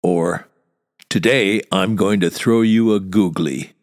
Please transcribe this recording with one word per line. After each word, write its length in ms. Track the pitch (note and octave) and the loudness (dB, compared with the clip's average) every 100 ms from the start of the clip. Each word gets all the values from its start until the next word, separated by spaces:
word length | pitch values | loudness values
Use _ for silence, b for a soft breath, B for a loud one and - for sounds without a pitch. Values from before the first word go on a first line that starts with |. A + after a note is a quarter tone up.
Or, 440 | F2+ E2+ E2+ E2 - _ _ _ _ _ - | 0 0 -2 -6 -12 _ _ _ _ _ -6
"Today 520 | - G2 C3 G2 G#2 - | -2 2 2 0 -2 -2
I'm 240 | F#2+ F#2+ G#2+ | -2 0 0
going 240 | G2+ G#2 | 0 2
to 100 | E2+ | 0
throw 320 | - B2 A#2 | -2 0 2
you 320 | A2+ A2 A2+ | 2 2 2
a 60 | G#2 | 0
googly." 720 | F#2+ G2+ F#2 D#2+ D#2 C2 - _ | 0 0 0 -2 -6 -6 -10 _